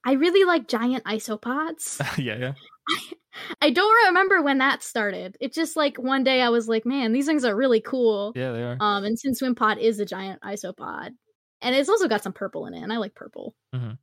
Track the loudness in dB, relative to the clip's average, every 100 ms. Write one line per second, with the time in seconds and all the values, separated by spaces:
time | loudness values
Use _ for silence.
0 | 2 2 4 6 4 2 0 -2 0 -2
1 | -4 -6 -6 -8 -4 -4 -4 -8 -10 -6
2 | -4 -4 -4 -4 -6 -8 -16 _ -6 -6
3 | -6 -18 _ -18 -14 0 2 4 4 6
4 | 6 4 4 4 2 2 2 0 -4 -4
5 | -4 -4 -10 -8 -6 -4 -2 0 0 0
6 | 0 2 4 4 4 2 2 0 0 0
7 | 2 2 2 2 2 2 4 2 2 2
8 | 2 2 -2 -4 -4 -4 -4 -2 0 0
9 | -2 -2 -2 -2 -2 2 0 2 0 0
10 | -4 -6 -10 -12 -12 -10 -10 -12 -12 -12
11 | -12 -18 _ _ _ _ 0 0 2 2
12 | 2 0 -4 -8 -8 -8 -10 -10 -8 -6
13 | -6 -10 -18 -14 -16 _ _ -8 -8 -12